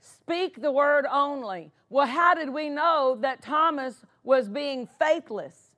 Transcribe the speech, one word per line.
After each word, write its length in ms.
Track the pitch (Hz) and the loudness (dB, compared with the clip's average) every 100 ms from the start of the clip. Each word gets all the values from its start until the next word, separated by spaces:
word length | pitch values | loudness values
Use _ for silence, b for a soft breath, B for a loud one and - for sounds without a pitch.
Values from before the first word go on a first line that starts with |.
"Speak 600 | - - - 339 359 311 | -20 -20 -6 -4 -4 -4
the 80 | 285 | -2
word 340 | 269 285 294 277 | 2 4 2 2
only." 600 | 269 285 285 226 185 156 _ _ | 0 0 -4 -8 -10 -12 _ _
Well, 160 | 269 277 | 0 0
how 280 | 277 349 | 2 2
did 160 | 339 294 | 2 0
we 180 | 269 302 | -4 -4
know 480 | 285 330 320 262 254 | 0 2 2 2 0
that 260 | 262 254 | -2 -4
Thomas 640 | - 302 330 294 262 226 _ b | -4 0 2 0 -6 -10 _ b
was 260 | - 262 214 | 2 2 2
being 380 | 226 285 269 233 | -4 -4 -6 -10
faithless? 840 | _ 311 311 - 208 139 - _ | _ 2 2 -2 -10 -10 -16 _